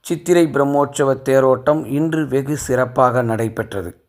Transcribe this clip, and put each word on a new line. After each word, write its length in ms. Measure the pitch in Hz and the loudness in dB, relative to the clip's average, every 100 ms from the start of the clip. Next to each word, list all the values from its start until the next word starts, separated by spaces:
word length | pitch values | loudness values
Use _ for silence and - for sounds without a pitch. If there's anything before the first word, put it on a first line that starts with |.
சித்திரை 440 | - 170 - 175 | -6 -8 2 2
பிரம்மோற்சவ 680 | 165 139 139 143 139 - 139 131 | 4 2 0 2 -2 0 0 0
தேரோட்டம் 640 | 135 135 131 127 127 151 107 | 2 2 4 2 2 0 0
இன்று 420 | 139 160 160 147 | -2 -2 -2 -2
வெகு 280 | 131 135 147 | -2 -2 -6
சிறப்பாக 680 | - 127 127 123 127 123 | -2 -2 -2 2 2 2
நடைபெற்றது. 800 | 117 113 113 113 110 101 87 - | -2 -2 -4 -4 -8 -6 -10 -14